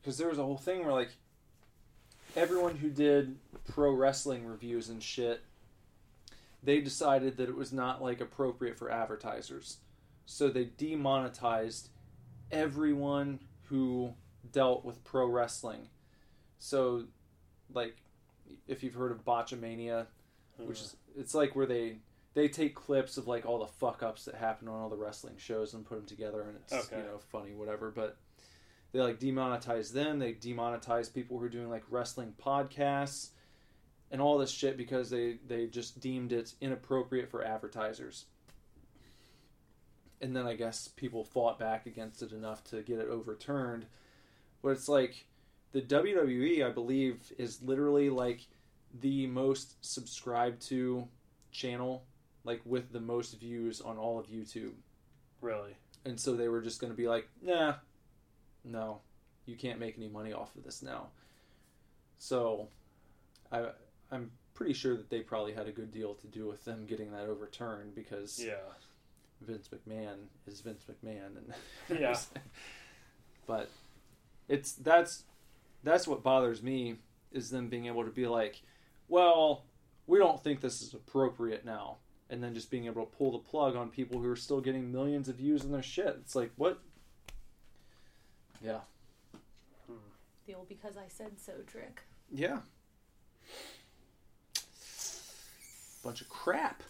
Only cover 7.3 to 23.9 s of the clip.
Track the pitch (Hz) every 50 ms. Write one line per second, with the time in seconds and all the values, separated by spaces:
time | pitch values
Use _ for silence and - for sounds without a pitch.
7.3 | 127 127 127 123 131 135 135 - 127 131 127 127 127 127 135 127 123 123 123 113
8.3 | - - 139 127 120 - 127 117 117 - - - 120 117 117 - 110 107 - 113
9.3 | 104 - - - - - - - - - - - - - - - - - - -
10.3 | - - 147 139 123 127 123 117 - - 147 156 156 151 143 135 135 135 131 123
11.3 | 117 - - 120 113 110 113 117 113 - - - - - - - - - - -
12.3 | - - - - - 156 156 156 139 147 156 151 147 139 143 143 143 143 143 143
13.3 | 139 131 - - - - - - 143 135 131 127 123 123 123 123 120 - - -
14.3 | - - - 120 - 139 131 127 123 - - - 117 - - - - 131 127 123
15.3 | 120 123 120 117 - - - 117 107 113 113 - - - _ - - _ - -
16.3 | - - - - - _ - - - 135 131 127 123 120 117 - - _ - _
17.3 | _ _ - - _ _ _ - 131 123 120 113 117 - - _ _ - _ _
18.3 | _ _ - - 69 - - - 135 135 - 127 120 120 127 127 120 110 110 -
19.3 | 120 120 120 - 131 120 113 117 113 113 117 117 117 113 113 113 - - - _
20.3 | _ _ - _ _ - 117 - 120 - - - - - _ - - 139 135 -
21.3 | - 156 147 139 - 139 135 131 123 120 117 113 110 110 - - _ - - _
22.3 | _ 147 151 143 143 - 160 143 - - - - 143 135 131 135 - - 117 117
23.3 | 123 117 113 113 120 117 107 107 - - - 120